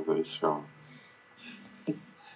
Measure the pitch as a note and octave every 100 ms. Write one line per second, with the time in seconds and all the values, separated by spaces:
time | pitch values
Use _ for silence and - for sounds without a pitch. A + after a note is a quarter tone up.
0 | D#2+ D#2+ D#2 - E2 D2+ D2+ - - -
1 | - - - - - - - - - -
2 | - - -